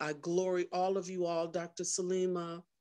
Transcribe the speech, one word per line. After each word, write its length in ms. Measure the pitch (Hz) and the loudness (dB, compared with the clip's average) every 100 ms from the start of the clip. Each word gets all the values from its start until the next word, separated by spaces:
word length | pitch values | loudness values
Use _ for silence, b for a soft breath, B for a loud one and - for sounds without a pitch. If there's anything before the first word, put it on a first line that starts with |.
I 120 | 151 | -4
glory 520 | 151 165 175 185 180 175 | -2 0 2 2 2 0
all 240 | 185 185 196 | 2 2 2
of 120 | 180 | -2
you 160 | 185 | -2
all, 220 | 170 165 165 | 0 2 0
Doctor 380 | 170 170 - | -2 -6 -6
Salima 800 | 175 - 180 185 185 175 170 170 - _ | -4 -2 0 2 2 0 -4 -8 -12 _